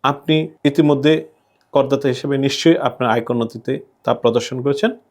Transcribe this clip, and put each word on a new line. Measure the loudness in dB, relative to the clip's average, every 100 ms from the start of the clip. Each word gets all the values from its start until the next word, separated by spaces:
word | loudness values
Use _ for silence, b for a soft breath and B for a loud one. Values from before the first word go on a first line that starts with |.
আপনি | -2 -2 0 -2 -2 -2
ইতিমধ্যে | 0 2 2 4 2 0 -2 _ _ _ _
করদাতা | -2 0 0 -2
হিসেবে | -4 -4 -2
নিশ্চয়ই | -2 0 2 2 0
আপনার | -2 -2
আয়কর | -2 -2 -4
নথিতে | -4 -6 -8 -8 -8 _
তা | -4
প্রদর্শন | 0 0 0 -4 -6
করেছেন। | -4 0 -2 -4 _